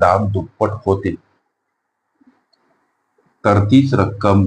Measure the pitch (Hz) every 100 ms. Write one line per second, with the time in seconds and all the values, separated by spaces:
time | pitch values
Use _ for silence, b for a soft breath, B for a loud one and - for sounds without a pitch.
0 | 90 95 104 98 82 - 107 104 - 98
1 | 98 - _ _ _ _ _ _ _ _
2 | _ _ _ _ _ _ _ _ _ _
3 | _ _ _ _ 107 104 101 131 139 101
4 | 95 - 104 98